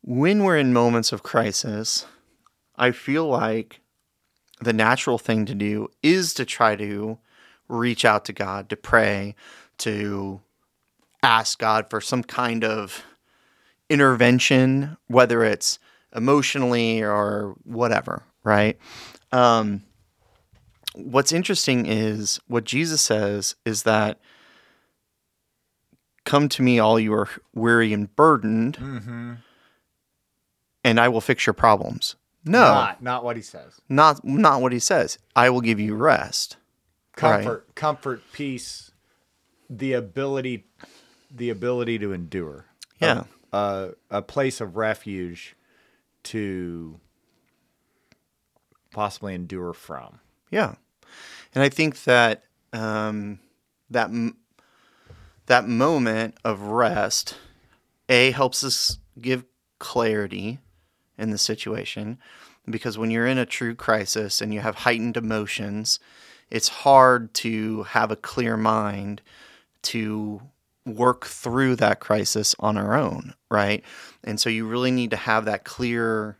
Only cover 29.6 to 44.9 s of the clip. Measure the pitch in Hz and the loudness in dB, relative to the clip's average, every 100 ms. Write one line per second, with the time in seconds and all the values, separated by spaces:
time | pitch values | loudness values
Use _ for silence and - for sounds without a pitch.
29.6 | _ _ _ _ _ _ _ _ _ _ | _ _ _ _ _ _ _ _ _ _
30.6 | _ _ 123 113 123 113 - 127 - - | _ _ 2 4 4 2 0 0 0 2
31.6 | 120 104 - - - - _ _ 156 220 | 4 4 0 -8 -10 -10 _ _ 0 6
32.6 | 185 156 107 92 123 123 120 113 - - | 6 6 2 -4 -6 -6 -4 -8 -12 -20
33.6 | - _ _ 135 156 143 - 139 202 135 | -20 _ _ 6 6 6 -2 2 4 4
34.6 | 127 123 - 180 - - _ 123 123 127 | 0 0 0 0 0 -6 _ 4 4 4
35.6 | 117 107 104 107 147 - - - - - | 0 0 -2 0 2 2 0 -8 -8 -10
36.6 | _ _ _ _ _ - 156 104 107 113 | _ _ _ _ _ 0 2 2 0 -8
37.6 | _ - 151 143 139 117 _ - 143 127 | _ -6 -4 -4 -8 -10 _ -10 -10 -8
38.6 | - - - _ _ _ _ _ _ _ | -12 -18 -20 _ _ _ _ _ _ _
39.6 | _ 110 135 123 107 90 139 139 131 117 | _ -8 -4 -4 -4 -6 -4 -4 -6 -10
40.6 | _ _ - _ _ _ _ 127 120 107 | _ _ -20 _ _ _ _ -8 -6 -4
41.6 | 120 123 117 113 101 92 85 98 78 69 | -4 -4 -2 -4 -4 -6 -8 -8 -10 -14
42.6 | - _ - _ 165 104 90 _ _ 101 | -20 _ -20 _ -2 0 -4 _ _ -4
43.6 | 101 98 92 - _ 101 101 - 135 - | -2 -4 -8 -14 _ -8 -6 -4 -4 -4
44.6 | 107 87 110 | -8 -4 -2